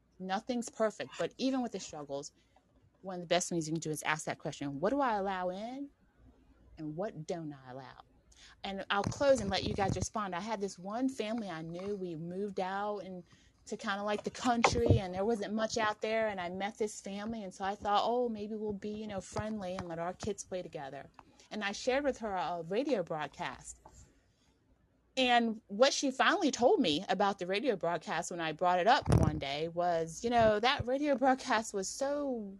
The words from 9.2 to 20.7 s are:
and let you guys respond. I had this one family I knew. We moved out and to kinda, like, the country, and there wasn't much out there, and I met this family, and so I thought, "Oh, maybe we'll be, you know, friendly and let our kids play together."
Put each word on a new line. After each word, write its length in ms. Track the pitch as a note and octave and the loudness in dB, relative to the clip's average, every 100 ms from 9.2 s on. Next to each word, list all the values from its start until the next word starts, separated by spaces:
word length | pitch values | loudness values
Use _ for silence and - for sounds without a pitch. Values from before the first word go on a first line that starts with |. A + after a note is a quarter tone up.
| C#4+ C4+ | 4 4
and 120 | G3 | 4
let 120 | F#3+ | 0
you 120 | - G#3 | 0 0
guys 200 | F#3+ F#3 | 0 0
respond. 380 | F#3+ A3+ G3+ | -2 -2 -2
I 80 | F3 | -2
had 180 | G#3 A3 | -4 -4
this 200 | G3 F3+ | -4 -6
one 280 | F3+ A3 C4 | -8 -2 -2
family 440 | C4 G#3 A#3 G3+ | -2 -2 -2 -4
I 100 | D#3+ | -6
knew. 340 | E3 E3+ G3 G#3 | -8 -8 -6 -4
We 200 | F#3 D#3+ | -4 -6
moved 440 | E3+ F3+ G#3 F#3+ | -6 -4 -4 -2
out 400 | F#3 G3 G#3 G#3 F#3 | -2 -2 -2 -4 -6
and 180 | F#3 - - _ _ - | -12 -14 -20 _ _ -10
to 100 | G#3 | -6
kinda, 260 | A3 G3 | -4 -2
like, 200 | G#3 G#3 | 0 -2
the 80 | - | -2
country, 680 | - B3 A#3+ A#3 - - A3 | -2 2 4 4 4 6 6
and 160 | F#3 | 4
there 100 | F#3 | -2
wasn't 300 | G3+ A3+ G3+ | 0 0 -2
much 240 | G#3+ A3 A#3 | -2 0 0
out 240 | G#3+ G#3+ | 0 0
there, 280 | A3 A3 A3 | -2 0 0
and 120 | F#3+ | -2
I 80 | F3 | -6
met 300 | F#3 G3 A3 | -4 -6 -2
this 200 | G#3+ - | -4 -4
family, 440 | G3+ G3 G#3+ A3+ | -10 -8 -6 -6
and 100 | F#3+ | -8
so 100 | - | -6
I 120 | F#3+ G#3 | -4 -2
thought, 260 | G#3 G3+ | 2 2
"Oh, 240 | - A#3+ B3 | 4 2 0
maybe 280 | G#3+ G#3 G#3+ | -2 -6 -4
we'll 180 | G#3+ | -4
be, 160 | G3+ G#3 | -4 -6
you 160 | G#3 G#3+ | -6 -6
know, 160 | G3 | -8
friendly 540 | - G#3+ G#3+ A3 F#3 F#3 | -6 -4 -4 -4 -4 -6
and 120 | F3+ | -6
let 120 | E3 | -4
our 140 | E3+ | -4
kids 300 | F#3 - G3 | -4 -6 -6
play 200 | - F#3 | -6 -8
together." 420 | F3 | -6